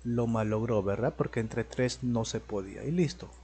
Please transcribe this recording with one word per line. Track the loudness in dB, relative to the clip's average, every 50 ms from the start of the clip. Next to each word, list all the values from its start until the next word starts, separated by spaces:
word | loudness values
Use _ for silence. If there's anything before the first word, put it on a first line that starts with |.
| -4
lo | 0 2 2 2
malogró, | 4 2 2 2 2 2 2 2 4 2 2
¿verdad? | 4 2 0 2 0 0 0
Porque | 0 -2 0 0 -2
entre | -2 -2 -2 -4 -4
tres | -2 0 0 0 0 0 -2
no | -2 0 0 0 0
se | -2 -4 -6
podía. | -4 -2 -4 -4 -4 -4 -10 -6 -4
Y | 0
listo, | 2 2 2 2 0 -6 -12 -14 -14 -18